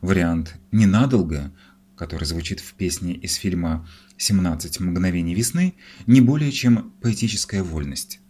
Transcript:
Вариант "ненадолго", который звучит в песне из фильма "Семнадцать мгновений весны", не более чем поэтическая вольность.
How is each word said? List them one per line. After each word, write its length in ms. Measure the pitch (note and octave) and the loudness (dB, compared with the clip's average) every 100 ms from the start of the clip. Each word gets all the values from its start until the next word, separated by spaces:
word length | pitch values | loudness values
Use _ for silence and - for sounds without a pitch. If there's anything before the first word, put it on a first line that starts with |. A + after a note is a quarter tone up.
Вариант 540 | F#2 F#2+ E2+ E2+ D#2+ - - | 0 0 0 -2 -4 -10 -4
"ненадолго", 800 | G#2+ G#2+ G2+ C3+ B2 E2+ D2+ C#2+ - _ _ _ _ | 2 4 4 4 2 0 -4 -8 -14 _ _ _ _
который 280 | E2 D#2+ | -10 -8
звучит 340 | D#2 E2 D#2+ F#2 | -6 -6 -6 -8
в 160 | - | -10
песне 400 | - F#2 E2 F2+ | -6 -6 -4 -6
из 200 | F2+ - | -8 -6
фильма 540 | - - F2 E2+ D#2+ D#2+ - _ _ | -4 -2 -2 -2 -4 -6 -20 _ _
"Семнадцать 640 | - G2+ F2+ D#2+ F2 - | 0 2 2 -2 -6 -6
мгновений 540 | F2+ F2 F#2 F2 E2+ | -4 0 0 0 -2
весны", 400 | F2+ A#2+ E3+ F#3 - - - - | -2 -2 0 0 -2 -20 -12 6
не 140 | B2+ | 6
более 300 | B2 D3 D3 | 8 4 0
чем 420 | C3 B2+ A#2 - _ | 0 2 2 0 _
поэтическая 640 | A#2+ G#2 A2+ G2+ - G2+ | -4 -2 -2 -4 -4 -4
вольность. 580 | F2+ D#2 C#2+ C2+ - - _ | -4 -4 -6 -8 -12 -16 _